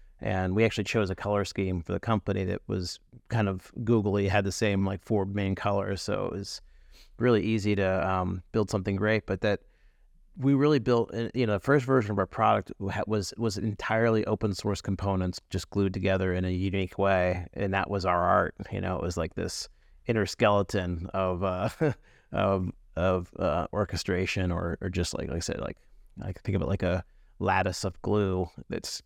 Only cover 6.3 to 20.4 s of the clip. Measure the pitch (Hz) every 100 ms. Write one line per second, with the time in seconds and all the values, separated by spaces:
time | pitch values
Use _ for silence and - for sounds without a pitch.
6.3 | 98 101 - - - - - - - 123
7.3 | 110 110 110 104 101 95 95 95 95 92
8.3 | 92 - 113 101 104 95 98 107 110 -
9.3 | 95 107 98 - _ _ _ _ _ _
10.3 | - 135 139 147 147 113 120 - 113 117
11.3 | 123 113 101 - 143 127 131 107 101 95
12.3 | - 107 107 - - 98 104 101 107 92
13.3 | - 113 101 107 104 - 113 117 110 104
14.3 | 104 107 95 107 98 - 98 98 95 90
15.3 | - _ 95 - 101 98 95 95 95 92
16.3 | 92 92 90 95 98 92 - 98 92 90
17.3 | 90 87 - 101 95 - 98 90 87 90
18.3 | 95 85 - - 98 92 90 87 87 82
19.3 | - 90 - - - _ - - 113 95
20.3 | -